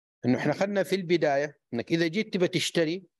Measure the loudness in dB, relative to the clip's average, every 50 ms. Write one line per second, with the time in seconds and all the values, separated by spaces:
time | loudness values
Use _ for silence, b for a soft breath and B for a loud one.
0 | _ _ _ _ 0 0 2 2 2 0 0 0 0 0 0 0 0 0 0 -2
1 | 0 0 0 2 2 2 2 0 0 -2 -6 _ _ _ -6 -6 -2 0 0 0
2 | 2 0 0 -2 -2 -2 0 0 0 0 0 -2 -4 -2 0 0 0 0 -2 -4
3 | -8 _ _ _